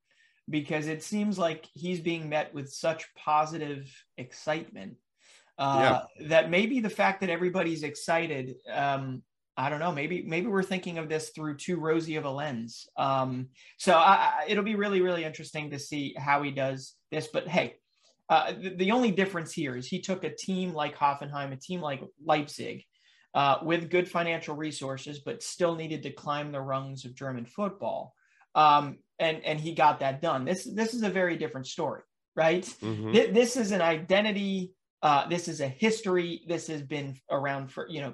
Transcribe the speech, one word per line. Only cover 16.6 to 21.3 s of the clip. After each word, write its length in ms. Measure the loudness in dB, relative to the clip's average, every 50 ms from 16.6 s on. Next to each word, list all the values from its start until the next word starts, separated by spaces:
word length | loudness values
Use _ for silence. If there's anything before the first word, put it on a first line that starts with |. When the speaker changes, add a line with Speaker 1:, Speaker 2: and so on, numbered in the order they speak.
| -2 -2 -2 -6 -10 -14 -20 _ _ _
Speaker 1:
this. 160 | -6 -6 -6 -2
But 200 | -4 -4 -4 0
hey, 280 | 0 0 0 0 -6 _ _ _ _ _ _ _ _ _ _ _
uh, 240 | 4 4 4 2 -4
the, 160 | -6 -8 -8
the 220 | -2 0 2 4
only 200 | 4 4 4 4
difference 400 | 4 2 2 0 0 -6 -6 -6
here 240 | -6 -6 -4 -4 -4
is 100 | -6 -6
he 140 | -6 -6 -6
took 240 | -4 -4 -4 -4 -4
a 100 | -8 -8
team 400 | -8 -6 -4 -2 -2 -2 -4 -2
like 220 | -2 -4 -4 -2 2
Hoffenheim, 540 | 2 2 2 2 -4 -8